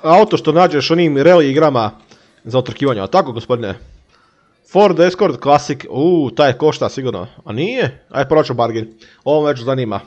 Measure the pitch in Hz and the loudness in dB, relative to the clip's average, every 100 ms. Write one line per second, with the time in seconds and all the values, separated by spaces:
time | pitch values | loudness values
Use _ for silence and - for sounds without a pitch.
0 | 156 180 214 156 160 156 180 147 131 165 | 4 4 4 0 0 2 2 0 -2 0
1 | 170 139 147 180 143 135 156 127 117 - | 0 2 4 4 4 2 2 0 -4 -8
2 | _ _ _ _ 120 127 120 113 139 110 | _ _ _ _ -4 -4 -4 -4 -4 -4
3 | 98 185 147 110 - 123 104 98 - - | 0 0 0 -8 -6 -4 -4 -10 -14 -20
4 | _ _ _ _ _ _ _ 175 208 160 | _ _ _ _ _ _ _ 2 2 4
5 | 180 185 196 123 139 143 - 135 - 120 | 2 2 -2 -2 0 0 0 -10 -8 -2
6 | 160 175 131 - 143 127 151 139 117 - | 0 2 -2 2 0 2 -2 0 -6 -6
7 | 131 101 92 - - 107 180 254 156 - | -8 -8 -12 -16 -12 -8 -6 -4 -6 -8
8 | _ 131 139 156 143 120 117 113 110 _ | _ -6 0 0 0 -2 -2 -4 -10 _
9 | _ _ - 151 147 131 117 135 117 98 | _ _ -2 0 0 -2 -4 -4 -4 -6